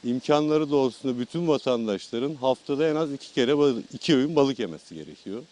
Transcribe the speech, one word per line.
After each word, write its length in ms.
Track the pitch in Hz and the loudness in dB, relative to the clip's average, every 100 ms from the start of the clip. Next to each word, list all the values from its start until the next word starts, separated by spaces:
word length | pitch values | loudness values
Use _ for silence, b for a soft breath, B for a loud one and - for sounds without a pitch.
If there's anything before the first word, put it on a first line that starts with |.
İmkanları 680 | 123 127 - 147 151 151 151 | -4 -4 2 2 4 0 2
doğrultusunda 480 | 143 135 - 135 123 | 2 2 -2 -6 -4
bütün 280 | 123 170 170 | -4 -4 0
vatandaşların 880 | 143 - 120 113 98 - 117 139 151 | 0 2 0 0 -4 -4 -6 -4 -2
haftada 520 | 127 123 - 139 160 | -2 -2 -2 -2 0
en 80 | 156 | 0
az 180 | 160 | -2
iki 200 | 139 - | -6 -8
kere 240 | - 123 147 | 0 2 4
balı-, 260 | 143 120 - | 4 2 -6
iki 220 | 135 - 139 | -10 2 2
öğün 200 | 139 160 | 4 2
balık 240 | 139 127 | 2 0
yemesi 360 | 104 78 - 80 | -6 -8 -14 -14
gerekiyor. 460 | 76 76 - 107 156 | -14 -14 -12 -12 -12